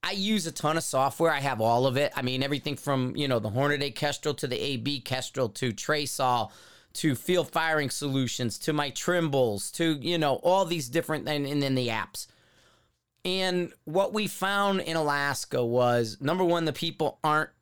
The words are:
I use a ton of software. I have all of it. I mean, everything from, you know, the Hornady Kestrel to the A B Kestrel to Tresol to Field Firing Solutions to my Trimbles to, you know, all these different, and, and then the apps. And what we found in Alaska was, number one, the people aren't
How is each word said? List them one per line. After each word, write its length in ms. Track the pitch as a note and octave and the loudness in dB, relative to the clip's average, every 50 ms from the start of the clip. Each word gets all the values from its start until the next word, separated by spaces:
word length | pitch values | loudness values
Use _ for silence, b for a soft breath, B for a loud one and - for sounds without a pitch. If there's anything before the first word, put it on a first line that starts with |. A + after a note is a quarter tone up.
| - | -4
I 60 | F3 | -4
use 360 | G3 G3 F#3+ G#3 A3 G#3 D#3+ | -4 -2 0 0 0 0 0
a 60 | E3 - | -4 -8
ton 240 | - - D3+ D#3 | -2 0 0 0
of 60 | E3 D#3 | 0 -2
software. 500 | - - C3+ C3 C#3 C3 - E3+ E3 D3+ | 0 0 2 2 2 2 2 2 2 2
I 60 | C#3 | 2
have 220 | C3+ C#3 C3 A2 | 0 0 0 2
all 260 | A2 A2+ A#2 A#2+ B2+ | 2 4 4 4 4
of 100 | C3+ B2 | 2 2
it. 160 | C3 C#3+ - - | 2 0 0 0
I 80 | - B2+ | -2 -4
mean, 200 | B2 B2+ B2+ C3+ | -2 -2 -2 0
everything 340 | C#3 D3 C#3 - D3+ C#3+ | 0 -2 -2 -4 -6 -8
from, 380 | - - D3 C#3 C3+ B2+ B2+ - | -6 -4 -2 0 0 0 -2 -2
you 140 | - D3 C#3 | -4 -2 0
know, 100 | B2+ A#2 | 0 0
the 100 | G#2 A2+ | 0 -2
Hornady 460 | G#2 B2 C#3 D3 D3 C#3+ C#3+ C#3+ A2+ | 0 0 2 2 0 0 -2 -6 -4
Kestrel 400 | - - D3 C#3+ - - D3+ C#3+ | -2 -2 -2 -2 -2 -4 -4 -4
to 140 | - - C3+ | -4 -4 -4
the 120 | B2 - | -2 -2
A 160 | F#2 C#3 C#3 | -2 -2 -4
B 240 | A#2+ A2 C#3 C#3+ C3+ | -4 -2 -4 -4 -4
Kestrel 480 | - - C3 C3 B2 - - C3+ C3 A2 | -4 -4 -4 -4 -4 -6 -4 -2 -2 -2
to 220 | - - - B2 G#2+ | -2 -4 -4 -4 -4
Tresol 800 | - - - D3+ D3 D3 C3+ - - C3+ B2+ B2 A#2+ A2 B B B B B B B B B B | -4 -4 -2 -2 -2 -2 -4 -2 0 2 2 2 2 0 B B B B B B B B B B
to 200 | - - D#3 C3 | 0 0 0 0
Field 360 | A#2 - - F3+ F3+ D#3 - | 0 0 2 2 2 2 0
Firing 380 | - E3 D#3+ E3 D#3+ D3+ D3 C3 | 0 0 2 2 2 2 0 0
Solutions 720 | - - D3 C#3+ C3+ C3+ C3 A#2+ - - B2+ A#2 - - | -4 -4 -4 -2 0 0 0 0 -2 -2 -2 -4 -4 -4
to 140 | - - D#3 | -2 -2 0
my 160 | D3+ D3 C#3 | 0 -2 -2
Trimbles 840 | - - - - F3 F3 E3 D#3+ C#3 C#3 B2+ A#2 G#2 G2+ - - - | -4 -4 -2 0 2 2 2 2 4 4 4 4 2 -2 -4 -8 -4
to, 240 | - E3+ E3 D#3 C#3+ | 0 0 0 0 0
you 180 | B2 D#3 F3 E3+ | -2 -2 0 0
know, 160 | D#3 D3 C3 - - | 2 0 0 2 2
all 220 | E3+ F#3 F#3+ F#3+ | 2 4 4 2
these 240 | E3 F3 E3+ C#3 A#2+ | 0 -2 -4 -4 -2
different, 360 | B2+ E3 E3 - D#3 D3 - - | -2 -2 0 0 -4 -4 -2 -2
and, 180 | D3+ D3 C#3+ | -2 -2 -2
and 160 | C#3 D3 C#3+ C#3+ | -2 0 0 0
then 140 | C#3 C3+ | 2 2
the 120 | B2+ B2 A#2 | 0 0 0
apps. 380 | A2+ A2 G2+ - _ - - b b b b b b b b b b b b b b b b _ _ _ _ | -2 -2 -4 -4 _ -14 -14 b b b b b b b b b b b b b b b b _ _ _ _
And 480 | F3+ F#3 F#3+ F#3 F#3 F3+ F3+ F3 E3+ - _ _ | -2 0 0 0 2 0 0 -2 -2 -8 _ _
what 280 | - D3+ F#3 G3 - G3+ | -2 0 2 2 2 0
we 140 | G#3+ G#3+ | -2 -2
found 540 | F#3 - - F#3+ F#3+ G3+ G3+ G3+ G3+ G3 F#3+ | -2 -2 -2 -2 0 2 2 2 2 2 0
in 160 | - - E3 | 0 -2 -2
Alaska 680 | E3 D#3 D3 C#3+ C#3+ C#3+ C#3+ C3+ - - - - B2+ B2 | 0 0 2 0 0 0 0 -2 -2 -6 -4 -2 0 0
was, 540 | A#2 A#2 B2 B2 B2 A#2+ A#2+ A#2+ A2 G#2 - | 2 2 4 4 4 4 4 2 0 -4 -4
number 240 | C#3 C#3 E3+ F#3 F#3 | -2 -2 2 2 2
one, 200 | E3+ E3+ E3+ E3 | 4 4 2 2
the 80 | D#3 - | 0 -2
people 480 | - - E3 - - D#3 D3 - _ - | -2 -4 -6 -2 -2 -2 -2 -2 _ 0
aren't 280 | D#3 D3+ D3+ D#3 - _ _ | 2 2 2 2 0 _ _